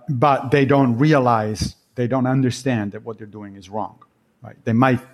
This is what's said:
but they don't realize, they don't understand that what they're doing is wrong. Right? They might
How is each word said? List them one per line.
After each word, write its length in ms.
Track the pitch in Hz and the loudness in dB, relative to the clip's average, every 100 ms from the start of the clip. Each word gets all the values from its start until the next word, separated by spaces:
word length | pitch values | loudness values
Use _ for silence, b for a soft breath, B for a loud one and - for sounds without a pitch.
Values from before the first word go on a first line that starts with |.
| - | -4
but 440 | 127 147 135 127 | 0 2 2 2
they 120 | 143 | 2
don't 320 | 139 139 131 113 | 4 4 2 2
realize, 800 | 151 147 123 117 107 107 - - _ | 2 4 2 2 0 -4 -6 -8 _
they 120 | - 123 | -6 -4
don't 200 | 131 123 | -2 0
understand 640 | 131 127 120 139 120 101 | 0 0 -2 -2 -2 -4
that 120 | 107 | -8
what 140 | 117 110 | -14 -14
they're 80 | 110 | -16
doing 280 | 107 101 | -16 -18
is 140 | 98 92 | -18 -10
wrong. 300 | 107 131 123 _ _ _ _ | -8 -8 -10 _ _ _ _
Right? 140 | 110 - | -20 -12
They 80 | - | -2
might 280 | 117 131 123 - | 2 2 0 -4